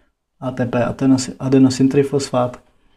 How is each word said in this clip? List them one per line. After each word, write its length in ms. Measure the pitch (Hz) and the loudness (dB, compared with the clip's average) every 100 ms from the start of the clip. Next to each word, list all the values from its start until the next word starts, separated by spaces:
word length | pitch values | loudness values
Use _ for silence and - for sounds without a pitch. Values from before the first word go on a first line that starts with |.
| _ _ _ _ | _ _ _ _
A 100 | 131 | -10
T 160 | - 117 | -6 -4
P, 180 | 123 | -2
atenos-, 500 | - - 135 131 - - | -2 0 2 2 -2 -8
adenosin 500 | 131 135 131 - 135 | 0 4 4 4 0
trifosfát. 760 | 143 139 143 - 127 123 - _ _ _ | 2 0 -2 -2 -4 -4 -6 _ _ _